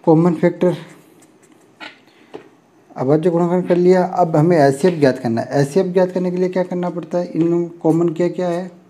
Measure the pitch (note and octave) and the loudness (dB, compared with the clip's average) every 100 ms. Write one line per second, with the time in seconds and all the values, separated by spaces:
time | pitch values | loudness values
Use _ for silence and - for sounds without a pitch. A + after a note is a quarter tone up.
0 | - D#3 F3 D#3+ F3 F3 F3+ D3+ - - | 4 4 4 2 -2 0 -2 -2 -12 -20
1 | _ _ _ _ _ _ _ _ - _ | _ _ _ _ _ _ _ _ -20 _
2 | _ _ _ - - _ _ _ _ - | _ _ _ -20 -20 _ _ _ _ -6
3 | C3 D#3 F3 E3+ F3 F3+ F3+ F3 F3+ F#3 | 0 2 2 0 0 0 0 2 4 4
4 | F3+ F3+ F3 D#3+ E3 E3+ C#3 C#3 F#3 E3 | 2 0 0 2 4 4 4 2 -2 2
5 | C#3 B2 A#2+ A#2 - C#3+ C#3+ F#3+ F#3 F3+ | 2 2 -4 -4 -2 -2 0 0 0 0
6 | F3+ F#3 F3+ F3+ F3+ F#3 F3+ F3+ F3 E3+ | 0 -2 -4 -2 -2 -2 -4 -4 -6 -6
7 | D#3+ F3 F3 D#3+ E3+ E3+ E3+ - E3 E3 | -6 -6 -4 -2 0 0 -4 -2 0 2
8 | F3 D#3+ F3 E3+ F3+ E3+ F#3 - | 0 0 -4 -2 -4 -4 -8 -16